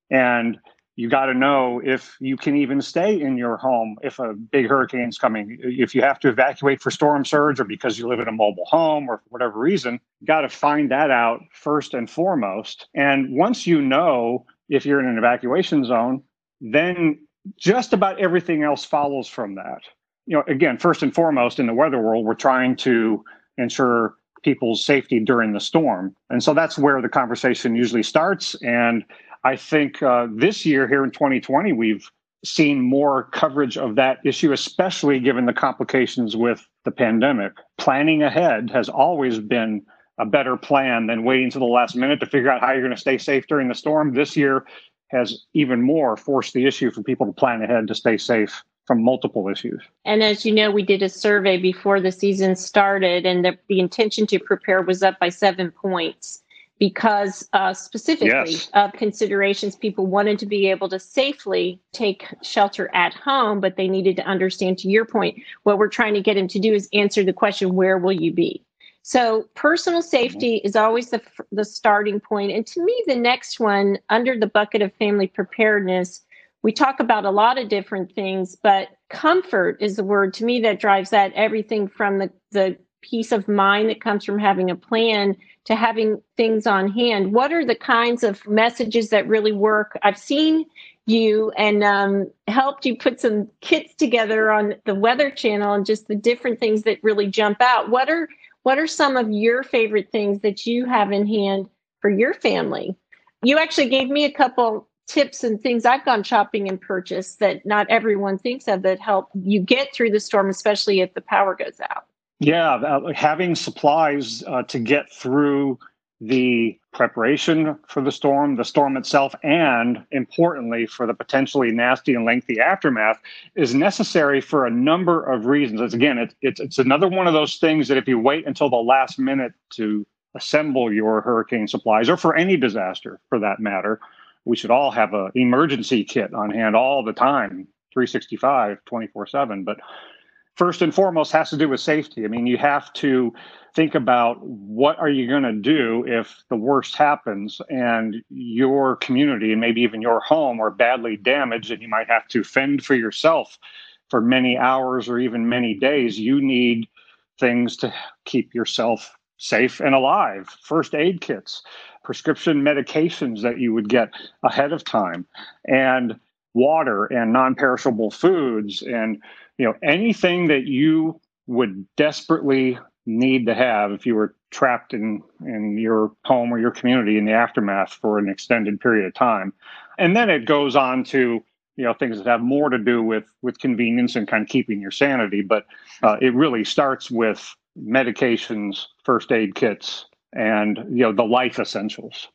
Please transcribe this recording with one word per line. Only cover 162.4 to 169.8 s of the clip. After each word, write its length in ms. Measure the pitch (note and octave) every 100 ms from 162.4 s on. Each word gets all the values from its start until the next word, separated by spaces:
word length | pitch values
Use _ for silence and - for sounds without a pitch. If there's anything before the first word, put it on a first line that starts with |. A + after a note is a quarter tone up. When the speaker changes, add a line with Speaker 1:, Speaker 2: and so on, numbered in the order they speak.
| - D3+
Speaker 1:
medications 800 | C#3+ C#3+ C3 D#3 E3 - C3+ A2
that 180 | A#2 A#2
you 140 | A#2+
would 160 | A2 G#2
get 200 | B2 A2 - - _
ahead 300 | B2+ A#2+ C#3+
of 100 | D3+
time, 420 | - A2+ F#2+ E2+ F2+ - - - -
and 540 | C3+ C3 B2+ B2 A2 _ _ _
water 520 | A#2 C3+ D#3+ C#3 G2+ G#2
and 260 | B2 A2+
non-perishable 800 | A#2+ C3 C3 C#3 B2+ C#3 A2 G#2+
foods 720 | - F3 F#3 C#3 A2 G#2 F#2+
and, 360 | - A#2+ A2 G#2 - - - -
you 80 | B2
know, 80 | -